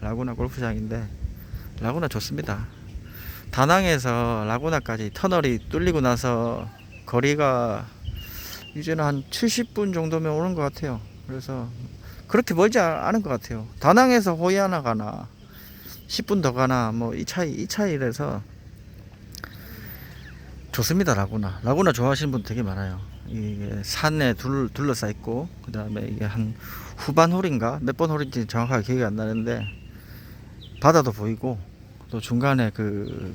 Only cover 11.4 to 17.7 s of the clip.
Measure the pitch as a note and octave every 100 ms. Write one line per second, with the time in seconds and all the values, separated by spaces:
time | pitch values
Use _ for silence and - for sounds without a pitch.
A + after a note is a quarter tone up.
11.4 | B2+ C3 A#2+ - B2+ - - - - G#3+
12.4 | B3 E3 G#3 A#3 E3+ D#3 - A3 G3 B2
13.4 | - A2+ A2 - D3 G3+ B3+ A#3+ F#3+ D#3+
14.4 | F3+ G3 G3 F3 B2+ A2 G#2+ G#2 - -
15.4 | - - - - - - - - - G3+
16.4 | C#3+ B2 C3 B2+ A2+ A2+ A#2 D#2+ - F#3
17.4 | E3 - -